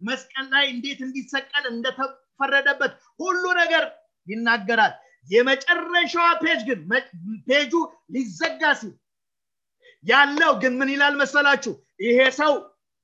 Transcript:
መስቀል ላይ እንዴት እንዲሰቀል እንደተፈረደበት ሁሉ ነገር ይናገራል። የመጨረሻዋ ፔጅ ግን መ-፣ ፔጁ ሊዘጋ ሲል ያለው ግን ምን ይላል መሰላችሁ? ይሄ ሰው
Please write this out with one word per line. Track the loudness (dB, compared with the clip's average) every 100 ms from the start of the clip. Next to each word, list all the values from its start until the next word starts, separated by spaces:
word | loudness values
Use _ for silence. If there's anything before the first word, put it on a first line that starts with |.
መስቀል | -8 -8 -10 -12 -2
ላይ | 0 0
እንዴት | -2 -8 -8
እንዲሰቀል | -8 -10 -8 -8 -6 -6 -4
እንደተፈረደበት | -6 -6 -4 -8 -8 _ _ 0 0 0 0 -4 -6 _ -8
ሁሉ | -4 -2 -2
ነገር | 0 2 2 0 -6 _ _ -12
ይናገራል። | -4 -2 -2 0 2 2 0 _ _ 2
የመጨረሻዋ | 4 4 2 0 -2 0 -2 0 2 2 2
ፔጅ | 0 -2
ግን | -2 -6 -2
መ-፣ | -4 -4 -12 -12 -10
ፔጁ | 0 0 2 -2 -2 -8 _
ሊዘጋ | -6 -6 -6 -6 -2 0
ሲል | 0 -4 -16 _ _ _ _ _ _ _ _ _ _
ያለው | 2 4 4 4 2
ግን | 2 0
ምን | 0 -2
ይላል | 2 2 2
መሰላችሁ? | 0 2 2 2 -2 -10 _ -6
ይሄ | 2 4 4
ሰው | 2 0 0 -4 _ _ _